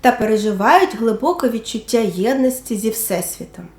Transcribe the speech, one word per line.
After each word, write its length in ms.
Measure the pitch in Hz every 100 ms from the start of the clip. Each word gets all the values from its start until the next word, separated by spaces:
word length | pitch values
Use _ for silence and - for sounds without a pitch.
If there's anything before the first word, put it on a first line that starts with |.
та 100 | 254
переживають 840 | 240 214 214 214 190 214 349 370 214
глибоке 540 | 226 220 302 349 262
відчуття 500 | 226 - 226 - 226
єдності 760 | 214 175 214 269 254 254 - 214
зі 140 | 220
Всесвітом. 800 | 220 - 180 175 - - - 175